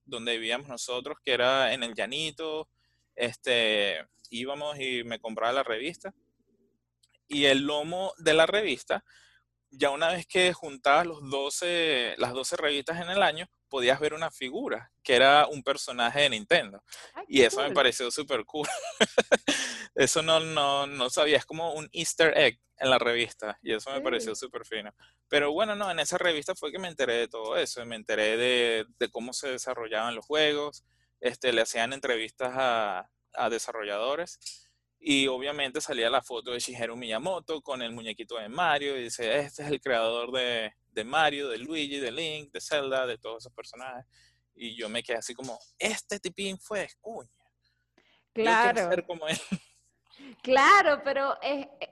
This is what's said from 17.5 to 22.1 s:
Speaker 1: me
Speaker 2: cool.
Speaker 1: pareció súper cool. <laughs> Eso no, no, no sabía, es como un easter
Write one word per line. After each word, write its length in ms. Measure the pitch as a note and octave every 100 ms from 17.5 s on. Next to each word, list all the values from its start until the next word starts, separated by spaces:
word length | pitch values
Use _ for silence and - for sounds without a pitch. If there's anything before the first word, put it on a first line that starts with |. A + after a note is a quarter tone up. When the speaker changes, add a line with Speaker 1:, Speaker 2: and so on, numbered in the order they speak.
| G2+
Speaker 1:
me 60 | C#3
Speaker 2:
cool. 80 |
Speaker 1:
pareció 360 | - B2+ A2+ B2
súper 340 | D3 D3 B2+ G#2
cool. 200 | D3+ - F5 E5 -
<laughs> 960 | G#3+ - - - - - - - - -
Eso 260 | C3+ E3
no, 180 | D#3+ D#3+
no, 460 | D#3+ D#3 C#3+ C#3 C#3
no 240 | C#3+ B2+
sabía, 260 | F3+ D3+ C#3
es 80 |
como 280 | - D#3 E3+
un 140 | D#3 D#3
easter 400 | - E3